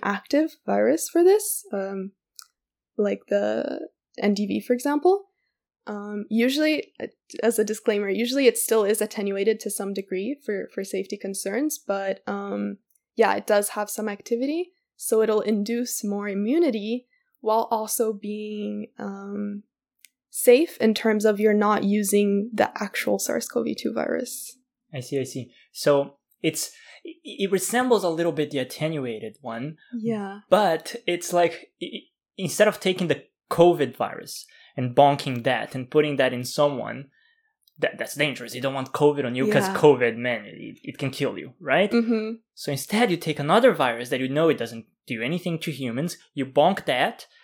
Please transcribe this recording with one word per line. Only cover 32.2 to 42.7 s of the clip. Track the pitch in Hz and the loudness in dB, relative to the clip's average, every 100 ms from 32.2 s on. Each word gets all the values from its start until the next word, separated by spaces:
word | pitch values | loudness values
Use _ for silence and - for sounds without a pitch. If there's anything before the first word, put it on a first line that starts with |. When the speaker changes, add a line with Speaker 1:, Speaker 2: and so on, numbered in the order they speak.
| _ - | _ -6
Speaker 2:
instead | 180 - 214 | -2 4 2
of | - | 2
taking | 190 185 170 | -2 0 0
the | 139 - _ - | -2 -6 _ -2
covid | - 175 156 123 - | 6 6 6 0 -2
virus | 104 - - - - - - - | -6 -6 -14 -16 -16 -20 -14 -6
and | 127 123 | 0 6
bonking | 143 143 135 123 | 6 6 -2 -2
that | 131 117 113 131 | 0 -2 -2 -8
and | 127 | 0
putting | 151 151 135 | 2 2 2
that | 127 | 0
in | 123 127 | 0 -6
someone, | - 143 127 110 120 - _ _ _ _ _ _ - | 0 0 0 -6 -8 -12 _ _ _ _ _ _ -4
that, | 151 - | -4 -4
that's | 113 143 | -8 -2
dangerous. | 151 120 113 123 | -2 -4 -10 -6
You | |
don't | 135 | -4
want | 135 131 | -4 -6
covid | - 147 143 123 | 4 4 4 -2
on | 127 | 0
you | 135 | 2
'cause | 139 - | 2 2
Speaker 1:
Yeah. | - | 6
Speaker 2:
covid, | 151 127 120 113 | 6 8 4 0
man, | 123 113 104 | -2 -4 -6
it, | - 110 - | -14 -14 -14
it | - - | -14 -6
can | 135 | -6
kill | 135 131 95 | -2 -4 -4
you, | - - | -12 -10
right? | 151 147 202 | 0 2 2
Speaker 1:
Mm-hmm. | 233 226 220 220 226 _ | 2 2 0 -2 -10 _
Speaker 2:
So | - - | -12 -6